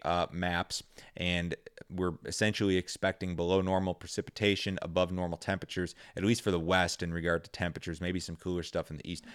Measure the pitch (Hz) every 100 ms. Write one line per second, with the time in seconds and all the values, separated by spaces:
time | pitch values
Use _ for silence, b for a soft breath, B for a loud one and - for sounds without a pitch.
0 | - 87 87 85 90 87 90 - - B
1 | B - 90 87 85 78 - - - 90
2 | 90 80 - - 107 104 101 92 - -
3 | 95 95 92 85 85 95 92 95 95 87
4 | - - - - 104 98 - 95 85 85
5 | 90 90 90 85 - 95 - - 87 B
6 | B - 98 117 - 90 82 92 87 -
7 | 87 85 82 85 - - 87 80 - 82
8 | 90 90 - 82 92 90 80 87 82 76
9 | - 85 B